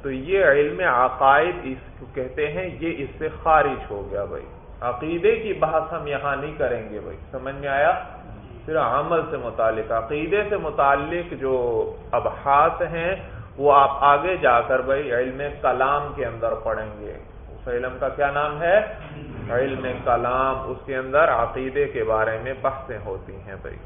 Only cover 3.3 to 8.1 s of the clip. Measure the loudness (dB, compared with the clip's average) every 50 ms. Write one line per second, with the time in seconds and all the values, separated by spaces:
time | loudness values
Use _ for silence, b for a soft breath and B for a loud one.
3.3 | -8 -2 4 6 6 6 6 4 0 -4 -6 -8 -8 -8 -6 -6 -4 -4 -4 -4
4.3 | -8 -10 -12 -14 -16 -18 -18 -18 -14 -6 -6 -6 -4 -4 -4 -4 -4 2 2 2
5.3 | 2 2 -2 -6 -2 0 0 2 2 0 -2 -2 -6 -8 -6 -4 -6 -4 -2 -2
6.3 | -4 -4 -4 -8 -4 -2 -2 0 0 -4 -6 -8 -10 -10 -10 -12 -14 -14 -14 -12
7.3 | -12 -8 -8 -8 -8 -6 -4 -2 2 4 4 4 4 2 -4 -10